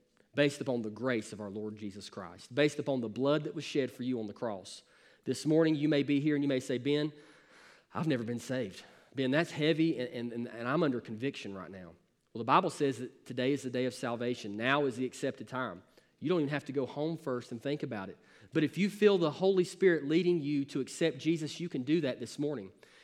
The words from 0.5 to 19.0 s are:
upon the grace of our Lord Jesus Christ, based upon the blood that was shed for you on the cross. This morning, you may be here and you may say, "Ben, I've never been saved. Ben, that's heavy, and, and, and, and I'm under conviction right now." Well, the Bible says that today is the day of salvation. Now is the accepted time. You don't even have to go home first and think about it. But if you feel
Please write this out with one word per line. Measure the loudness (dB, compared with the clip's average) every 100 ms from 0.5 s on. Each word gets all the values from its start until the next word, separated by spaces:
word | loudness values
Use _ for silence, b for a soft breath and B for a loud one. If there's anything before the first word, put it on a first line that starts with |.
| 2
upon | -2 -2
the | -2
grace | -4 0 0 -2
of | -8
our | -8
Lord | -6 -6 -8
Jesus | -10 -10 -14
Christ, | -12 -14 -14 -6
based | 2 2 2
upon | -2 -2
the | -2
blood | 0 2 2
that | 0
was | -6
shed | -2 0 0
for | -2
you | -4 -2
on | -4
the |
cross. | -6 -6 -6 -10 -18 -20 b b b -4
This | -2 4
morning, | 6 6 4
you | 4
may | 4
be | 4 2
here | 4 2
and |
you | 2
may | 0
say, | 0 -2
"Ben, | 2 2 0 -4 B B B B B B B
I've | -4 0
never | 0
been | 0 -4
saved. | -2 -4 -4 -8 -18 B B
Ben, | -2 2
that's | 2 2
heavy, | 0 2 4 2 0
and, | -4
and, | -6 -6
and, | -6 -8
and | -6 -2
I'm | 2
under | 2 0
conviction | -4 -6 -6 -6 -10
right | -10 -12
now." | -14 -16 -20 _ _ _
Well, | -8
the | 4
Bible | 4 4
says | 2 0 0
that | -8 -12 -8
today | -2 0
is | 0
the | -2
day | -2 -2
of |
salvation. | -2 -4 -2 -2 -4 -6 -2
Now | 2 4 2
is | 0
the | -4
accepted | -4 -6 -6 -8
time. | -6 -6 -8 -16 b b b
You | -2
don't | 0
even | 0
have | -2 -2
to |
go | -4 -4
home | -2 -4 -4
first | -4 -4 -6
and | -8
think | -6 -4
about | -4 -6 -8
it. | -12 b b b
But | 0
if | 0 2
you | 0
feel | 4